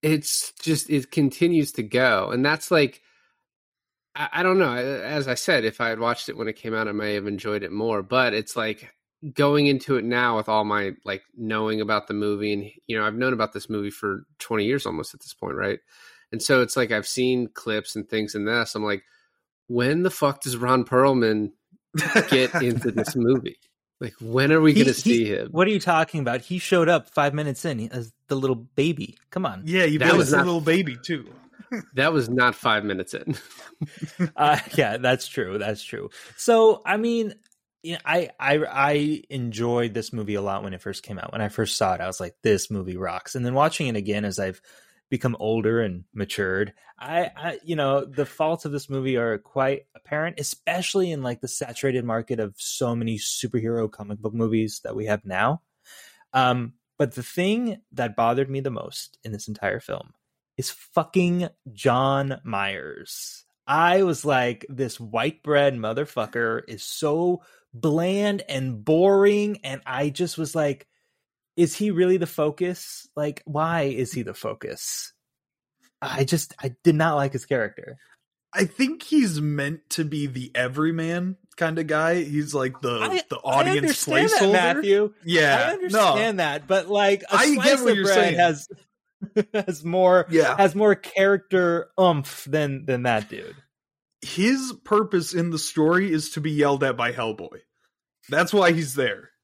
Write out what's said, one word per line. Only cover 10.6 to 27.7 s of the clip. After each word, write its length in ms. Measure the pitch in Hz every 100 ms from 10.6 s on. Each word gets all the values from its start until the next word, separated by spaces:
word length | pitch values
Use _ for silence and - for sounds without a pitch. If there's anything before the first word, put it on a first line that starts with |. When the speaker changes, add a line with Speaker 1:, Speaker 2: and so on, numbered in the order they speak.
Speaker 1:
my, 280 | 107 104 98 92
like, 180 | - 98 _ -
knowing 440 | 113 110 110 110
about 280 | 107 107 -
the 60 |
movie, 380 | 104 104 104 104
and, 180 | 104 101 - _
you 120 | 113
know, 60 |
I've 100 | 107
known 180 | 110 127
about 200 | 123 110
this 160 | 107 -
movie 200 | 107 101
for 340 | 98 104 98 - _
twenty 260 | - 110
years 220 | 104 139 -
almost 280 | 82 -
at 60 | -
this 140 | -
point, 200 | - 98 67
right? 220 | 98 - _ _ - - _
And 100 | 113
so 200 | - 135
it's 140 | 120 -
like, 140 | 117
I've 160 | 107 101
seen 420 | - 127 127 120
clips 420 | - - 107 104
and 140 | 110 104
things 260 | 110 107
in 120 | 107 104
this. 280 | 117 113
I'm 80 | 107
like, 200 | 107 98 _ _ _ _ _ _ _
"When 360 | 120 123 160
the 80 | 180
fuck 300 | - 143 139
does 160 | - 123
Ron 280 | 123 127
Perlman 680 | 117 127 135 131 113 107 104 - _ _ _ 156 156 226 -
get 240 | 135 127
Speaker 2:
<laughs> 80 | 170
Speaker 1:
into 280 | 127 113 120
this 240 | 107 110
movie? 440 | 131 117 131 - - _ _ _ _
Like, 140 | 117 -
when 320 | 113 120 139
are 100 | 156
we 100 | 156
Speaker 3:
He, 80 | 151
Speaker 1:
gonna 120 | 247
Speaker 3:
he, 60 | 226
Speaker 1:
see 240 | - - 113
him?" 220 | 101 -
Speaker 3:
what 180 | 160 190
are 20 |
you 80 | 208
talking 420 | 180 165 160 160
about? 180 | 127 123
He 180 | - 180
showed 300 | - 180 160
up 220 | 170 -
five 240 | - 143
minutes 320 | 143 151 127
in 200 | 170